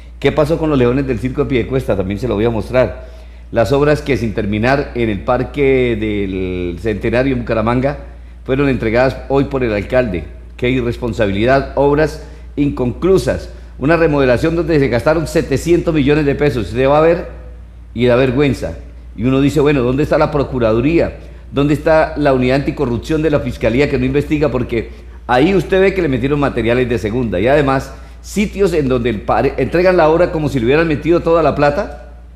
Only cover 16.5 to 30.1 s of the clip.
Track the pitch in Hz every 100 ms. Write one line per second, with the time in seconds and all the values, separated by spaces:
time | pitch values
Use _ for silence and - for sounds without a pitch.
16.5 | 120 95 117 135 147 165 170 165 - -
17.5 | - - - - 113 123 123 131 123 143
18.5 | - 80 - - - - - 120 135 139
19.5 | 151 143 143 120 135 151 156 151 151 131
20.5 | 127 113 113 143 165 101 - - - -
21.5 | 123 147 151 160 160 151 147 143 127 127
22.5 | 139 143 151 131 117 - 156 156 147 120
23.5 | - 117 120 143 131 127 139 - 156 147
24.5 | 123 117 117 - - - - - 127 165
25.5 | 196 - 185 196 190 160 127 139 147 135
26.5 | 120 113 123 120 117 104 120 117 87 117
27.5 | 147 135 131 - - - - - 190 214
28.5 | 185 196 165 131 127 120 104 107 113 135
29.5 | - 120 165 185 185 156